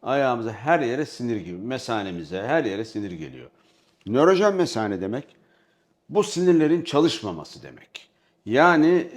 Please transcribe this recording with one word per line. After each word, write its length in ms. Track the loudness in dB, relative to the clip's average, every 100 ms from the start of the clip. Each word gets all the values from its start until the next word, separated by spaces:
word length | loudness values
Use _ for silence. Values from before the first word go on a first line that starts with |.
ayağımıza, 500 | -4 0 0 0 -4
her 280 | -6 0 0
yere 260 | 0 -4 -6
sinir 300 | -6 -4 -4
gibi, 220 | -6 -10
mesanemize, 840 | -8 -8 -4 -4 -4 -8 -8 -6
her 220 | -2 0
yere 200 | 0 -4
sinir 280 | -6 -8 -8
geliyor. 380 | -10 -14 -16 -20 _ _ _ _ _ -2
Nörojen 480 | 4 6 6 4
mesane 460 | 2 -2 -2 -4 -4
demek, 240 | -4 -6 -10 _ _ _ _ _ _ _ -6
bu 140 | -2
sinirlerin 600 | -2 2 4 4 4 2
çalışmaması 800 | 0 2 2 0 -6 -8 -12 -18
demek. 460 | -20 -20 -20 -20 -20 _ _ _ -2
Yani 640 | 4 6 6 6 4 0